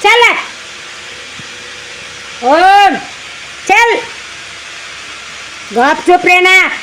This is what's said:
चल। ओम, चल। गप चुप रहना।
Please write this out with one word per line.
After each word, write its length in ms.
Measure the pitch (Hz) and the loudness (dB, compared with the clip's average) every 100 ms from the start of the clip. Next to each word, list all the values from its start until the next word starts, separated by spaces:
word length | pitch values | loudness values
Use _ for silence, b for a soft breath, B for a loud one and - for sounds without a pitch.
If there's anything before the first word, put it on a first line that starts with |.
चल। 200 | 403 466 466 - - - - - - - - - - - - - - - - - - - - - 240 | 4 6 4 2 -6 -14 -16 -16 -16 -16 -16 -16 -16 -16 -16 -16 -16 -16 -16 -16 -16 -16 -16 -4 2
ओम, 480 | 302 370 403 403 254 - - - - - - - | 6 8 8 6 4 -6 -16 -16 -16 -16 -14 0
चल। 260 | 403 466 415 - - - - - - - - - - - - - - - - - | 4 4 2 -4 -14 -16 -16 -16 -16 -16 -16 -16 -16 -16 -16 -16 -14 -14 -14 -4
गप 320 | 208 269 302 - | 2 2 2 4
चुप 200 | 359 349 | 4 6
रहना। 320 | 359 359 370 320 - | 4 6 4 4 -2